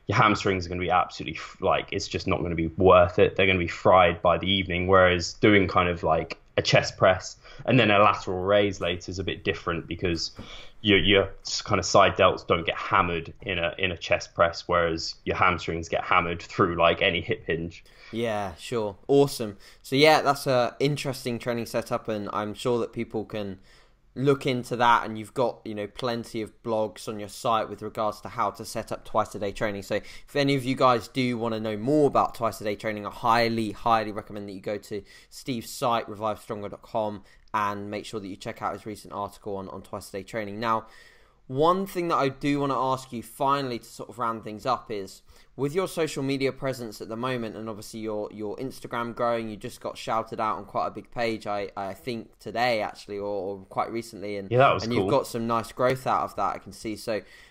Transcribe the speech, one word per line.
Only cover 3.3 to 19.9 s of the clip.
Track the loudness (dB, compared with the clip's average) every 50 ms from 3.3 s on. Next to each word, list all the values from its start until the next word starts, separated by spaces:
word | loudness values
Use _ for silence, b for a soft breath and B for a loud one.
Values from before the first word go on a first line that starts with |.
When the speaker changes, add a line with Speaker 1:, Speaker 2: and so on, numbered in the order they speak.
| 4
Speaker 1:
They're | 4 4
gonna | 4 4 2
be | 0 -2
fried | -4 0 4 6 8 8 8 6 4 2
by | 2 2 2
the | 2 0 0
evening. | 0 0 0 -2 -2 -2 2
Whereas | 4 6 6 6 6 4 2 0 -4 -2
doing | 2 4 6 6 6 4 4
kind | 2 2 2 2
of, | 0 0 0
like, | 0 2 0 0 -4 -8 -12 _ _ _
a | -2 2
chest | 4 4 4 4 2 2 4
press | 6 6 6 4 0 -8 -14 B B B B B B
and | 2 4 6
then | 6 6
a | 6 6
lateral | 6 6 4 2 -2 -6 -4 -2 2
raise | 4 4 4 4 2 0 -2
later | -4 -4 -4 -4 -6 -8
is | -8 -6
a | -6
bit | -6 -6 -4 -2
different | -4 -4 -2 -4 -4 -4 -4 -6
because | -8 -6 -4 -2 -2 -2 -2 -4 -8 B B B B B B B B B 0 4
your, | 6 6 6
your | 8 6 6 6 4 4 -2 -10 -10
s-, | -8 -8 -6 -2
kind | 0 0 0
of | 2
side | 4 6 6 6 6 6
delts | 6 4 4 4 2 0
don't | 0 0 0 0
get | -2 -4
hammered | -4 -2 2 2 2 4 2 0 -4 -6 -8 -12 -10 -8
in | -6 -4 -2
a, | -2 -2 -2 -2
in | -4 -4 -4
a |
chest | -6 -2 0 0 0 0 -2 0
press, | 2 2 2 2 -2 -4
whereas | 0 2 2 2 2 0 -2 -6 -8 -10 -8 -6
your | -4 0
hamstrings | 2 2 2 2 2 -2 -4 -4 -6 -4 -4
get | -4 -4 0
hammered | 2 2 2 2 2 -2 -6 -8
through, | -6 0 2 2 2 4
like, | 4 4 4 4 4
any | 2 0 0 0
hip | -2 -4 -4 -4 -2
hinge. | -4 -4 -4 -4 -8 -10 -14 B B B B B B -6
Speaker 2:
Yeah, | -4 -4 -2 -2 -4 -6 -6 -10
sure. | -12 -10 -6 -6 -4 -4 -6 -8 -8 0 4
Awesome. | 6 6 6 6 2 -4 -6 -8 -8 b b b b b -8
So | -2